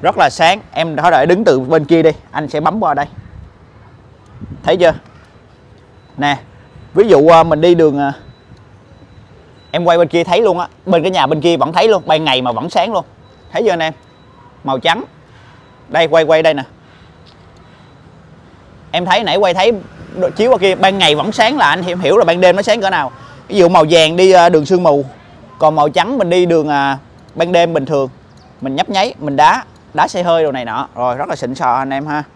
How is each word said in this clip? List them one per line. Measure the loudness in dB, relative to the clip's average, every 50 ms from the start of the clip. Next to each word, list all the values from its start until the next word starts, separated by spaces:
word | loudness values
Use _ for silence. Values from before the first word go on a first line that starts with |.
Rất | 0 -2 0
là | 2 0 0
sáng. | 0 0 0 0 0 0 -6 -12
Em | -6 -6 -6 -4 -4
có | 0 0 2
thể | 2 2 2
đứng | 2 2 2 2
từ | 2 0 0
bên | 0 0 0 0 2
kia | 2 0 2 2
đi, | 2 0 -2 -14 -12
anh | -10 -10 -10 -8
sẽ | -8 -4
bấm | -4 -2 -2 -2
qua | -2 -2 -2
đây. | -2 -4 -8 -10 -20 -20 -20 -20 -20 -20 -20 _ _ -20 _ _ -20 -20 -20 -20 -20 -20 -20 -20 _ _ _ -20 -20 -18 -18 -18 -8 -4
Thấy | -4 -2
chưa? | 2 2 0 0 -2 _ -20 _ -20 -20 _ _ _ _ _ _ _ _ _ -20 _ _ _ _ -20 _ _ _
Nè, | -6 -4 -4 -4 -4 -8 -20 -20 -20 -20 _ _ -20 -20 -6 0
ví | 0 4
dụ, | 4 4 4 6
à, | 6 6 6 6
mình | 4 0 2
đi | 2 2 4
đường, | 4 2 2 2 0
à, | -4 -4 -6 -8 -18 -20 -20 _ _ _ -20 -20 -20 _ -20 _ _ _ -20 _ -20 _ -20 -20 -20 _ -20 -20 -20 _ -20 -20 _ _
em | -6 -2 0
quay | 2 2
bên | 2 2
kia | 0 0 -2 0
thấy | 0 0 0
luôn | 2 0 0 -2
á. | -6 -10 _ _ _
Bên | 0 0 0
cái | 0 0
nhà | 0 0 0
bên | 0 -2 -2
kia | 0 0 0
vẫn | 0 -2 -2 0
thấy | 0 2
luôn, | 2 0 0 0
ban | -2 -2 -2 0
ngày | -2 -2 -2
mà | -2 -4
vẫn | -6 -6 -8 -4
sáng | -4 -4 -4 -2 -4
luôn. | -6 -8 -8 _ _ -20 _ -20 _ _ -10
Thấy | -6 -4 -2
chưa | -2
anh | -2 -2
em? | -4 -6 -6 -10 _ _ _ _ _ _ _ -20 -20 -20 -20 -14 -8
Màu | -6 -6 -2
trắng. | 0 -2 -2 -2 -4 -14 _ -20 _ _ -20 -20 -20 -20 -20 -20 -20 -20 -20 _ -20 -6
Đây, | -2 -2 0
quay, | 2 2 0 2
quay | 2 2 2 2
đây | 0 0
nè. | -2 -6 -12 -18 _ _ -20 -20 -20 -20 -20 -20 _ -20 -20 -20 -20 -20 -20 -20 -20 -20 -20 -20 _ -20 -20 -20 -20 -20 -20 -20 -20 -20 -20 -20 -20 -20 -20 -20 -20 -20 -20 -20 -20 -18 -8
Em | -8 -6 -2
thấy | 0 0 0 0
nãy | 0 0
quay | 0 0 0 2
thấy | 2 0 0 0 -2 -8 -16 -20 -20 -20 -16 -8 -4 -4 -4 -2
chiếu | -2 0 2
qua | 2
kia, | 2 2 0 0
ban | 2 0 0 0
ngày | 2 0 0 2
vẫn | 0 -2 -6
sáng | -2 0 0 0 0
là | 0 0 0
anh | 0 0 -4
hiểu, | -6 -6
hiểu | -4 0 2 2
là | 2 4
ban | 2 2 4
đêm | 4 2 2
nó | 2
sáng | 0 -2 -2 -2
cỡ | -2 -2
nào. | -2 -2 -4 -4 -8 -14 -20 -20 -20 -20 -16
Ví | -6 0
dụ | 2 2 4
màu | 4 2 2 4
vàng | 4 2 2 2 2
đi, | 2 4 6
à, | 6 6 6 6
đường | 4 2 0
sương | 2 0 0 2
mù. | 2 0 0 -2 -6 -12 -20 -20 -20 -20 -20 -20 -20 -6 -2
Còn | 0 0 2
màu | 2 0 0
trắng | 0 -2 -2 -2 -2
mình | -4 -2 0
đi | 0 0 2
đường, | 2 0 0 0 0
à, | -2 -2 -2 -2 -4 -6 -10 -20 -20 -20 -20 _ -4
ban | -4 -4 0
đêm | 2 0 0 2 0
bình | -4 -4
thường. | -2 -2 -4 -4 -4 -8 -18 -20 _ _ -20 _ -20 -20 _
Mình | -12 -10 -6
nhấp | -6 -6 -4
nháy, | -2 -4 -4 -4 -6 -10
mình | -8 -6 0
đá, | 2 2 2 2 0 -4 -12 -20 -20 _ _ -4
đá | -4 -4
xe | -2 -2 -4 -2
hơi | 0 0 0 0
đồ | -2
này | -2 -6 -8
nọ. | -8 -8 -8 -8 -10 _
Rồi, | -6 -4 -4 -4
rất | -4 -6 -8
là | -8
xịn | -8 -8 -10 -8
sò | -4 -4 -2 -2
anh | -2 -4 -4
em | -6 -8 -6
ha. | -6 -8 -8 -8 _ _